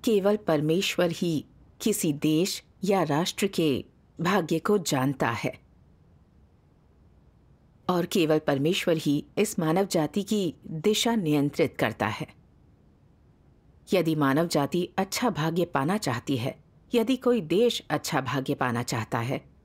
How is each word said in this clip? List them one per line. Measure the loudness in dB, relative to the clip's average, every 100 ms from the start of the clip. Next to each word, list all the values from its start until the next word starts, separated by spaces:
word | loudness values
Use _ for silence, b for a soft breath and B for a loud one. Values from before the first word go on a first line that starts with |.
केवल | 2 2 2 0
परमेश्वर | 0 0 2 0 0 0 0
ही | 0 -2 -2 -6 -20 -20 _
किसी | -2 0 0
देश | 0 2 2 0 -4 _ _
या | 0 2
राष्ट्र | 2 0 0 -2 -2
के | 0 0 0 -4 _ _ -4
भाग्य | 0 0 0 -2
को | 2 0
जानता | 0 0 0 0 -2
है | -2 -6 -8 _ _ _ _ _ -20 _ _ _ _ _ _ _ _ -20 _ -20 _ _ -20 _ _ -2
और | 0 0
केवल | 2 4 2
परमेश्वर | 2 0 0 0 0 0
ही | 2 0 -2 -2
इस | -2 0
मानव | 0 2
जाति | 2 0 0 -2
की | -2 0 -2 -6 -12
दिशा | -2 0 2 0
नियंत्रित | 0 2 2 2 0 -2 0
करता | -2 0 -4
है। | -2 -10 -14 _ _ -20 _ _ _ _ _ _ _ _ _ _ -20 -2
यदि | 0 2
मानव | 2 2 2 2
जाति | 0 0 -2 -2 -4
अच्छा | -4 -2 -2
भाग्य | 0 -2 -2
पाना | -2 -2 -2 -2
चाहती | -2 -4 -4 -4
है, | -4 -8 _ _ -2
यदि | -2 0 0
कोई | 2 0
देश | 0 2 2 0 -4
अच्छा | -4 -2 -2
भाग्य | -2 -4 -2
पाना | -2 0 -2
चाहता | -4 -6 -4 -4
है | -2 -6 -8 _